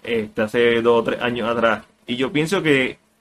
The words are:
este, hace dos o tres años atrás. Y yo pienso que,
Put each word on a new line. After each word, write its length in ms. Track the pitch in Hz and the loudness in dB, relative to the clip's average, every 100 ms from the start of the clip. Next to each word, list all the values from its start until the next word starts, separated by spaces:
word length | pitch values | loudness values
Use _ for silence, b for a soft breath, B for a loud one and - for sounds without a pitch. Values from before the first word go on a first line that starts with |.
este, 380 | - 117 107 - | -6 -4 -4 -4
hace 400 | 107 123 117 117 | -2 2 2 4
dos 200 | 117 117 | 4 2
o 20 | |
tres 180 | 117 117 | 2 -2
años 260 | 120 120 110 | -4 -2 -2
atrás. 360 | 117 113 107 - _ - | 0 0 0 -6 _ -8
Y 80 | 123 | -4
yo 160 | 131 | -2
pienso 300 | 147 160 196 | -2 0 0
que, 340 | 156 135 127 - _ - | 2 2 0 -6 _ -4